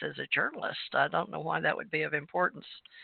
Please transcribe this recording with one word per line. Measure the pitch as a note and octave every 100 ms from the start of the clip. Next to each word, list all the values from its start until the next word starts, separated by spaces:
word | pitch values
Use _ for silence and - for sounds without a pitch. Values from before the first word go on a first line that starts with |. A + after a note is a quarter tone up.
as | D3+ C#3
a | C3+
journalist. | - A#2 - - - -
I | C3+ C#3+
don't | E3 F3
know | D#3
why | D#3+ D#3+
that | D3+ -
would | -
be | D#3
of | D3+
importance | D3 D3 F3+ F3+ - - - - -